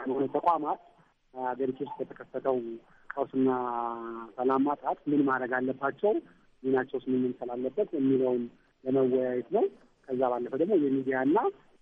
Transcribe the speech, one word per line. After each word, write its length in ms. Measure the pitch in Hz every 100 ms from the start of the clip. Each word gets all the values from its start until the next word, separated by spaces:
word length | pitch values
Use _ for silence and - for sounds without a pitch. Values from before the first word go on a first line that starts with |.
የሆነ 260 | 269 190 131
ተቋማት 500 | 147 175 160 151 190 - _ _ _ _
ሀገሪቱ 440 | 127 127 127 131 131
ውስጥ 160 | 131 -
በተከሰተው 600 | 131 - 120 131 135 127 117 113 - _ -
ቀውስና 380 | 139 131 131 131 127 123 120 117 117 117 113 113
ሰላም 300 | - 127 135
ማጣት 340 | 147 143 143 185 147
ምን 140 | 147
ማድረግ 280 | 139 131 120
አለባቸው፣ 580 | 127 131 131 139 135 208 330 - - _ _
ሚናቸውስ 420 | 131 131 - 131
ምን 160 | 127 127
መምሰል 300 | 127 123 127
አለበት 380 | 123 131 - -
የሚለውን 500 | 151 135 131 127 123 120 - _ _
ለመወያየት 640 | 131 135 131 127 127 123 117
ነው። 120 | 208 392 - _ _
ከዛ 180 | - 127 127
ባለፈ 240 | 120 120 135
ደግሞ 180 | 180 185
የሚዲያና 600 | 139 135 131 131 135 208 392 - _ _